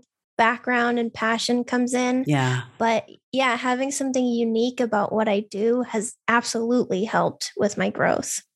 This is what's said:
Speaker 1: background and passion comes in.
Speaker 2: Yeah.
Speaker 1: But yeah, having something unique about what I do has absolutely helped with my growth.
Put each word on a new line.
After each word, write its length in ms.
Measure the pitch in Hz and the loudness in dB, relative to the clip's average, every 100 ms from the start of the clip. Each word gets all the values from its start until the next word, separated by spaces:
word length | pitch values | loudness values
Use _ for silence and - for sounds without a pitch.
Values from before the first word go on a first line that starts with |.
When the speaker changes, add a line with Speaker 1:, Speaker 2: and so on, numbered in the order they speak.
| _ _ _ - | _ _ _ 2
Speaker 1:
background 640 | 226 240 - 247 240 240 | 2 2 0 0 2 0
and 120 | 233 | -2
passion 520 | - 220 226 - 247 | -2 -2 0 0 0
comes 320 | 240 247 247 247 | 0 0 0 0
in. 280 | 247 254 262 | 0 0 2
Speaker 2:
Yeah. 340 | 143 127 127 - - | 2 2 0 -6 -2
Speaker 1:
But 320 | 226 220 - - - | 0 0 -2 -20 -6
yeah, 260 | 254 262 240 | 0 0 0
having 320 | 254 247 269 | 0 0 -2
something 340 | 277 269 254 | -2 -2 0
unique 560 | 247 233 226 226 247 254 | 0 0 0 2 0 0
about 320 | 240 214 202 | 0 0 0
what 160 | 214 214 | 0 2
I 120 | 202 | 0
do 420 | 220 196 226 247 | -2 -2 0 0
has 320 | 233 220 196 - - | -2 -4 -6 -6 0
absolutely 760 | 233 233 226 233 247 - 185 220 | 0 0 -4 0 0 2 -2 0
helped 480 | 175 170 - - - | 0 0 -2 -10 -2
with 180 | 208 202 | -2 0
my 140 | 196 | -4
growth. 520 | - 170 - - - - | 0 0 0 -2 -8 -10